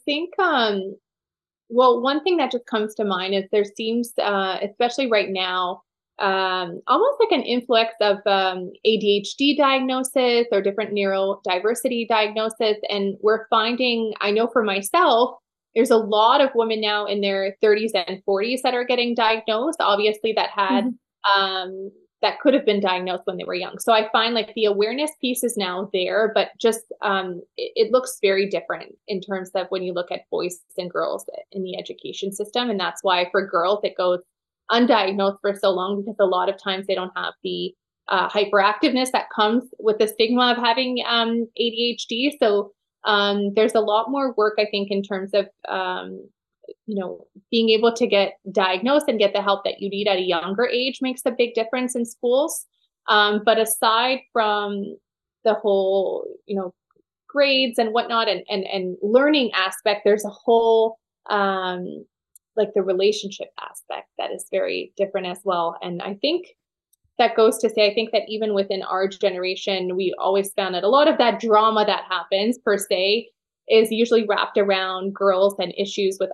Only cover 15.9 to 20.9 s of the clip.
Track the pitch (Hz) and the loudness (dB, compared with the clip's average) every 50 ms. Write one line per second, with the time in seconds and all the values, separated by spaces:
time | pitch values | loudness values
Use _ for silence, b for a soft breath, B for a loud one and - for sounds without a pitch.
15.9 | 233 220 208 202 214 208 220 233 269 294 269 262 - 226 226 226 220 214 214 208 | 4 4 2 2 2 4 6 6 6 4 4 2 2 0 0 0 0 -2 -2 -2
16.9 | 208 208 208 - 202 202 196 196 196 196 196 196 196 _ 226 214 208 214 220 220 | -2 -2 -2 -2 -2 -2 -2 0 0 -2 -2 -4 -2 _ 4 4 4 4 2 0
17.9 | 208 185 170 180 190 190 - 202 196 196 214 240 262 254 - 254 247 247 247 247 | -2 -2 -2 -4 -8 -6 -2 0 0 0 0 -2 -2 -2 -2 -2 -2 -2 -2 0
18.9 | 247 240 240 240 233 233 226 220 226 220 - 226 214 220 262 320 311 - - 202 | 0 0 0 0 0 2 2 2 0 0 -2 -2 -2 -2 -2 -2 -2 0 0 0
19.9 | 202 202 208 214 214 208 - 220 202 208 - - - 202 196 190 190 202 226 254 | 2 2 2 0 0 0 -2 -2 0 0 -2 -2 -2 -2 0 2 2 0 0 -2